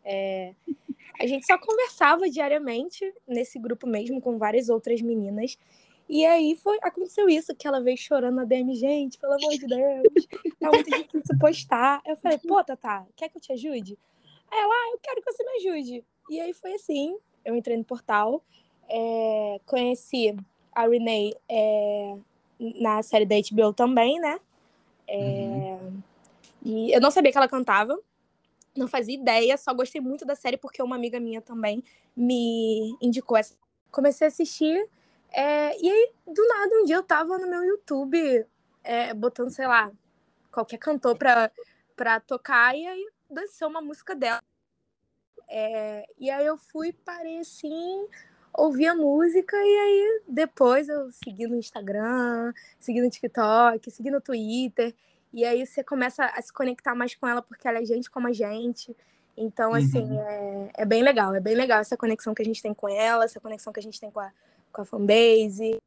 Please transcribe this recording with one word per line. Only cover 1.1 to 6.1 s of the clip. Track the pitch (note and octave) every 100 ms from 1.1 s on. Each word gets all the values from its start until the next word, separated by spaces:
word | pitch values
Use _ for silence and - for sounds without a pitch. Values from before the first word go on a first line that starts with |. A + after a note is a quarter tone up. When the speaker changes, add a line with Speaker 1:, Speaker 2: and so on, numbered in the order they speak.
| -
Speaker 1:
a | B3
gente | C4+ -
só | F4+
conversava | - A4 B4 - C#4+ E4 F#4+
diariamente | C#4+ C#4+ D4 C#4 A#3 E4 - G4 G4 -
nesse | A#3+ B3 B3
grupo | A3+ A#3+ B3
mesmo, | G#3+ A#3 C4
com | B3+ A#3
várias | G#3+ A3+ A#3
outras | A3+ A#3 A#3
meninas. | A#3 A3+ G3 G#3 B3+ - _ _ _ _
E | -